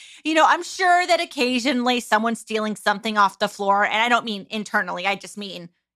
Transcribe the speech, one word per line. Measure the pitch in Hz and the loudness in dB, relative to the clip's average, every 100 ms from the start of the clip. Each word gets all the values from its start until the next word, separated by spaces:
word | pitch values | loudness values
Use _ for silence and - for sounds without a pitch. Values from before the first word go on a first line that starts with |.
| - - | -20 -10
You | 302 | -2
know, | 320 302 | 2 4
I'm | 320 | 4
sure | 349 - 359 349 359 | -2 0 4 4 4
that | 339 | 0
occasionally | 339 277 247 254 247 247 240 247 | 0 -2 0 0 0 0 0 -2
someone's | - 214 226 226 | 0 0 0 -4
stealing | - 220 214 208 | -4 -4 -4 -2
something | 208 202 220 208 | -2 -2 -2 2
off | 196 - | 2 2
the | 208 | -4
floor. | - 202 196 208 | -2 0 2 2
And | 214 | 2
I | 240 | 2
don't | 233 226 | 2 0
mean | 202 - | -10 -8
internally. | 214 196 214 180 180 185 | -10 -4 -4 -2 -4 -4
I | 196 | -4
just | 190 - | -6 -14
mean, | 202 175 170 _ _ | -12 -12 -16 _ _